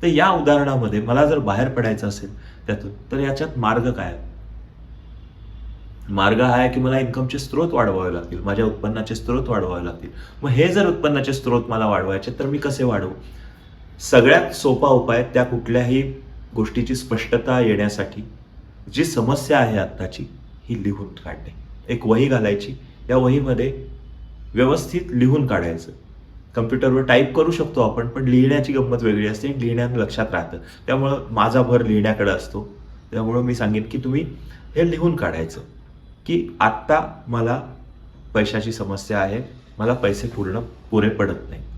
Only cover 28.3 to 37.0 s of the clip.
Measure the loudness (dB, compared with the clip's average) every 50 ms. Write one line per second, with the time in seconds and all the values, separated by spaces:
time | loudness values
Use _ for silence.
28.3 | 4 6 6 6 4 2 2 2 0 0 2 0 0 0 2 2 2 2 0 -2
29.3 | -2 -4 -4 -6 -4 -2 -2 -2 0 0 0 0 0 -2 -2 -2 -2 -4 -4 -2
30.3 | -2 -6 -6 -6 -10 -14 -14 -16 -20 -16 -4 -2 0 0 2 0 0 -2 -4 -6
31.3 | 0 0 2 4 4 4 4 6 4 2 4 4 2 2 4 2 2 2 2 0
32.3 | 0 0 -4 -8 -10 -10 -10 -10 -16 -20 -20 -20 -20 -20 -18 -10 -6 -4 -4 -2
33.3 | -2 0 0 -2 -2 -2 0 0 0 -2 -2 -4 -6 -6 -4 0 0 0 -2 -2
34.3 | -8 -14 -18 -18 -20 -20 -20 -8 0 2 2 2 2 2 2 0 0 2 -2 -4
35.3 | -2 -4 -6 -6 -8 -14 -16 -18 -20 -20 -20 -20 -20 -20 -20 -20 -20 -18 -6 -2
36.3 | -2 -2 -2 -2 -2 0 0 0 0 -2 0 2 2 2